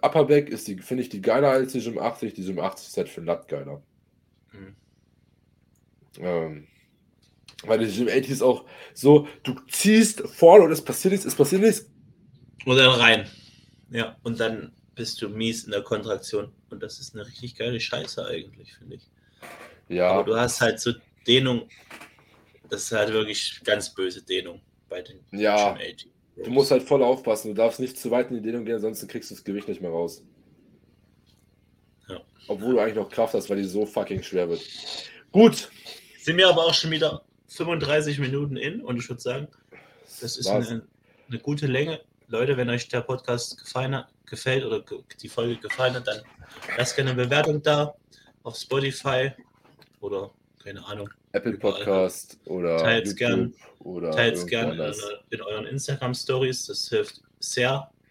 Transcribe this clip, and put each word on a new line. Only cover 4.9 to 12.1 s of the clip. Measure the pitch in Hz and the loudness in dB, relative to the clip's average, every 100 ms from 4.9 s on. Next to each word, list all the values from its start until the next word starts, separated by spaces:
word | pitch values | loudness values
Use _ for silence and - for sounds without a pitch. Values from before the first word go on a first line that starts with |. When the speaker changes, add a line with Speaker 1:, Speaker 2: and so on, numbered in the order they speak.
| _ _ _ _ _ _ _ _ _ _ _ _ - | _ _ _ _ _ _ _ _ _ _ _ _ -12
Speaker 1:
Ähm, | 90 85 80 76 73 _ _ _ _ _ _ _ _ - | -4 -4 -4 -10 -18 _ _ _ _ _ _ _ _ -10
weil | - 110 | -2 0
die | 113 | 0
Gym | 98 117 | -2 0
eighty | 120 - | 0 0
ist | 127 | 2
auch | 123 123 - - - | 2 2 -2 -20 -20
so, | - 135 147 147 - | 2 8 8 6 -10
du | - 127 - | -10 -10 -8
ziehst | - 196 220 214 - | 0 6 6 6 2
vorne | - - 170 202 165 | -8 8 12 12 12
und | |
es | 156 | 6
passiert | - 120 190 | -4 0 0
nichts, | 196 - | 0 0
es | - | 2
passiert | 139 190 | 4 4
nichts. | 220 214 - _ - | 4 2 -4 _ -20